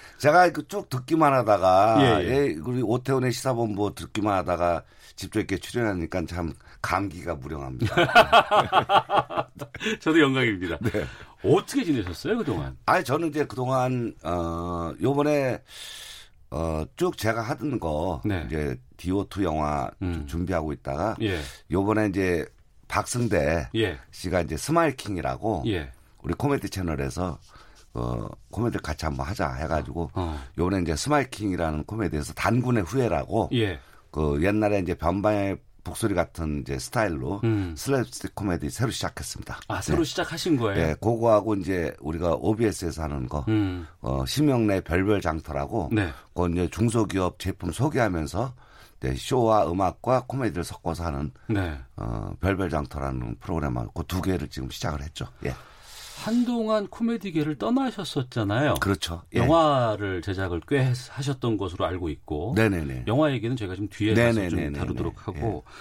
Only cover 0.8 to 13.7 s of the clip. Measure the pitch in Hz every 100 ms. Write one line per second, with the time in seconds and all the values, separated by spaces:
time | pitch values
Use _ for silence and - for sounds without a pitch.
0.8 | - 127 127 160 151 135 110 101 92 92
1.8 | 107 113 131 80 90 135 143 78 78 123
2.8 | 107 123 131 131 127 117 131 117 113 98
3.8 | 101 - - 110 104 95 90 87 87 82
4.8 | - - - - 95 107 87 92 - 120
5.8 | 110 92 80 92 82 87 82 73 - -
6.8 | - 87 98 85 85 76 71 76 67 65
7.8 | 117 - 170 233 - 226 - 208 208 190
8.8 | - 196 - 190 - 175 - - 135 -
9.8 | 220 220 165 160 139 131 120 95 90 82
10.8 | 110 104 65 - - - 92 175 - 277
11.8 | 185 131 90 85 151 233 147 87 69 65
12.8 | - 175 123 151 165 147 139 131 127